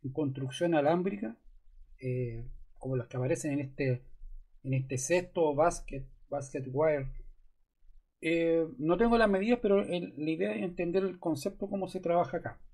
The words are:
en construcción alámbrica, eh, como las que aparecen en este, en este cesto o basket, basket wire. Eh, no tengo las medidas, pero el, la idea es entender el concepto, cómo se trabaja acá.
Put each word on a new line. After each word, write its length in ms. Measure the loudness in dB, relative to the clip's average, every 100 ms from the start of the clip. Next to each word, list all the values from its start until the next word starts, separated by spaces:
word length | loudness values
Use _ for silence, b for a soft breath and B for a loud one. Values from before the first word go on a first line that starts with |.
en 80 | -6
construcción 600 | -2 -2 -2 -6 -2 2
alámbrica, 640 | 4 4 4 2 -2 -6 -8 -20 -20 -20 -20 -20 -8
eh, 480 | -4 -2 -2 -4 -8 -12 -14 -12
como 160 | -4 -4
las 120 | -4
que 100 | -4
aparecen 340 | 0 0 0
en 80 | -2
este, 420 | -4 -2 0 0 -4 -16 -12 -14 -16 -12
en 100 | -4
este 240 | -2 -2 -4
cesto 460 | 2 0 0 0
o 100 | 2
basket, 540 | 4 2 2 -8 -10 -10 -16 -8
basket 360 | -8 -6 -8 -4
wire. 400 | 2 2 2 -2 -8 -12 -18 -20 _ _ _ -20 -20 _ _
Eh, 440 | 0 2 4 2 0 -2
no 180 | 2 4
tengo 220 | 6 6
las 100 | 6
medidas, 300 | 4 4 2
pero 220 | 4 4
el, 320 | 4 -2 -4 -4
la 120 | -4
idea 240 | 0 -2 -2
es 80 |
entender 400 | -4 -2 0 2
el 160 | 0 -2
concepto, 500 | -2 -2 -4 -6 -6
cómo 180 | -4 -4
se 120 | -4
trabaja 380 | 2 2 2 -2
acá. 220 | -6 -12 -18